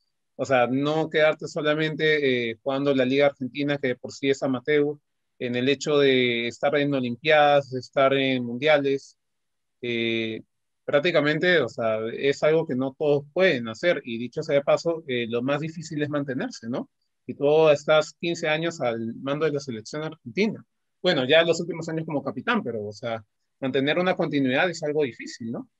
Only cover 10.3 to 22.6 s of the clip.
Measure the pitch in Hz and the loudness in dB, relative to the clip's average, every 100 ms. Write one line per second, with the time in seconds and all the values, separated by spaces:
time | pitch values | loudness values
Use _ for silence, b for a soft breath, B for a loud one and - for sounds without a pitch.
10.3 | 110 - _ _ _ - 143 175 165 147 | -8 -14 _ _ _ -2 0 2 2 2
11.3 | 156 180 170 117 - 113 110 113 123 139 | 2 2 2 2 -2 -2 -2 -4 -2 -2
12.3 | 139 156 160 160 127 135 - 151 143 143 | 0 2 2 0 -2 -4 -2 0 0 -2
13.3 | 180 185 131 117 110 175 151 127 117 120 | 0 2 2 -4 -2 0 0 -2 -8 -8
14.3 | 156 156 143 143 147 170 165 156 123 117 | -8 0 0 2 2 0 -4 -4 -4 -2
15.3 | 120 127 143 160 165 143 151 147 147 143 | -2 -2 -2 -4 -8 -10 -6 -4 -4 -4
16.3 | 131 240 - 113 139 285 _ _ _ - | -4 -6 -8 -8 -8 -8 _ _ _ -14
17.3 | 110 139 156 156 143 156 156 147 - 170 | -2 2 4 6 4 4 2 2 -4 -6
18.3 | 165 160 156 165 165 123 113 113 104 131 | -4 -2 -2 -2 -2 -2 -2 -4 -6 -6
19.3 | 147 156 143 143 110 107 151 156 - 123 | -2 -2 -2 -6 -10 -10 -10 -10 -10 -8
20.3 | 113 214 - - _ _ _ - 147 127 | -2 0 -2 -12 _ _ _ 0 2 4
21.3 | 156 170 165 170 165 160 160 160 143 - | 4 4 2 -2 -8 -6 -6 -4 -4 -4
22.3 | 127 165 240 | -6 -2 -2